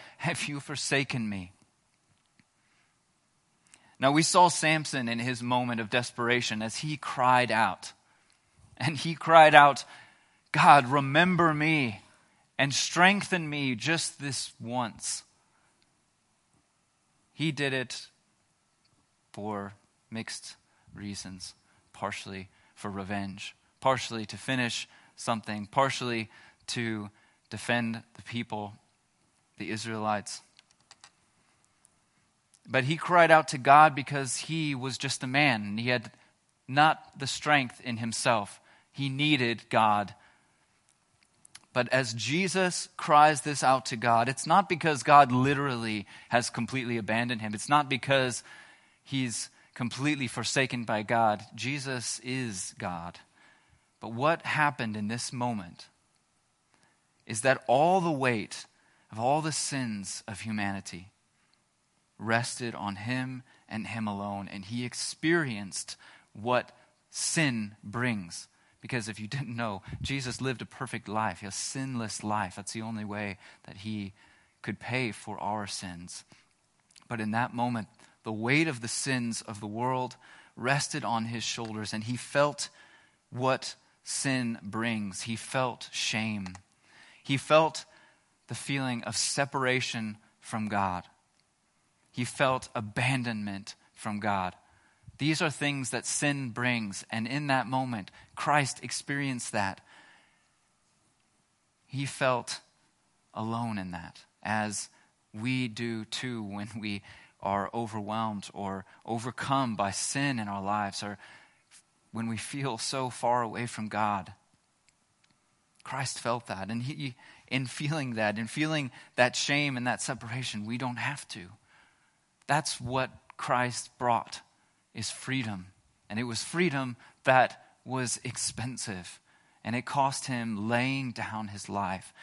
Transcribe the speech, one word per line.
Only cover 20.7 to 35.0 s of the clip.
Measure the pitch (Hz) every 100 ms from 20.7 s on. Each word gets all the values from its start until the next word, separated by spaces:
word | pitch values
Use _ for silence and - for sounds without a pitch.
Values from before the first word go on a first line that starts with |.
| _ _
reasons, | - 101 98 95 92 - - _ _ _
partially | - 101 101 - 95 95 _ _
for | - 107
revenge, | 98 95 101 98 95 - - _ -
partially | 131 127 - 117 107
to | 104
finish | - 131 120 - - - - -
something, | - 113 104 104 101
partially | - 135 - 123 113 107 - - _ -
to | - 117 110 104 - _ _ -
defend | 104 - 120 113 113 - -
the |
people, | - 120 117 107 104 107 _ _ _ _ _ _ _ -
the | 92
Israelites. | 110 113 110 107 104 101 - - _ _ _ _ - - _ _ _ _ _ _ _ _ _ _ _ _ _ _ _ -
But | 131 131
he | 160
cried | - 175 165
out | 156 156
to | 147
God | 123 143 156
because | 139 135 143 131 -
he | - 160 151
was | 135 131
just | 117